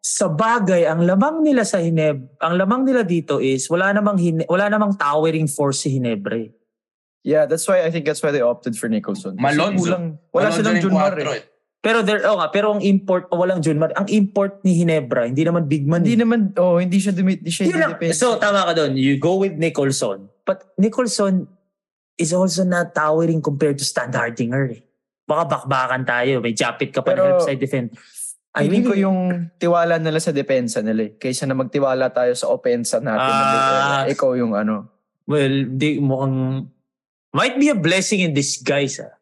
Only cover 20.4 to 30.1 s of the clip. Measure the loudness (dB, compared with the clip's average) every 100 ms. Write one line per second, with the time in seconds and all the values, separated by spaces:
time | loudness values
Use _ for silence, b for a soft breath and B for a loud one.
20.4 | -6 -6 -6 0 0 0 -2 0 0 0
21.4 | -2 _ _ _ _ _ _ -6 -2 0
22.4 | 0 0 0 0 -2 -2 0 2 2 0
23.4 | -2 0 0 0 -4 -4 -4 -4 -4 -4
24.4 | -4 -2 -4 -6 _ _ _ _ -4 -2
25.4 | 0 -4 -2 -2 0 -2 -2 -2 0 0
26.4 | -2 -2 -4 -4 -4 -2 0 2 2 2
27.4 | 0 -2 -4 -4 -6 B B B B -18
28.4 | _ -2 0 2 2 2 2 0 0 -2
29.4 | -6 _ 0 2 2 0 0